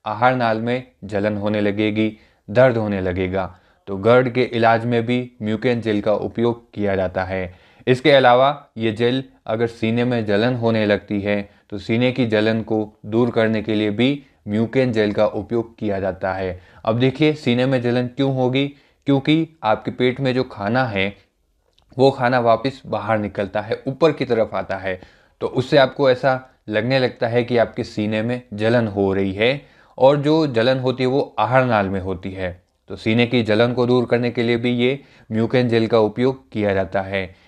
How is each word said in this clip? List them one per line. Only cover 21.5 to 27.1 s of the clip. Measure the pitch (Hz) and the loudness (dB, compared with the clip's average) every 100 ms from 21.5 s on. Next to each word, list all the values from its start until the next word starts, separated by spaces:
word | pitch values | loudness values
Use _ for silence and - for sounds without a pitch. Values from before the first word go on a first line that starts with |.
| _ _ _ _ - | _ _ _ _ 2
वो | 135 | 2
खाना | 131 123 127 | 2 0 2
वापस | 117 113 135 - - | 2 2 0 -8 -8
बाहर | 107 101 110 | -6 -2 -2
निकलता | 104 98 98 104 | -2 -6 -6 -6
है, | 104 117 - | -6 -6 -6
ऊपर | 135 165 | 2 2
की | 147 123 | 2 -2
तरफ | 113 107 | 0 0
आता | 98 95 98 | -2 -6 -6
है, | 95 92 - _ _ - | -6 -8 -10 _ _ -8
तो | 113 | -6
उससे | 135 123 151 | -4 2 4
आपको | 131 - 139 | 4 2 0
ऐसा | 127 139 127 - _ - | 2 0 -2 -6 _ -4
लगने | 107 113 135 | -2 0 0
लगता | 123 | 0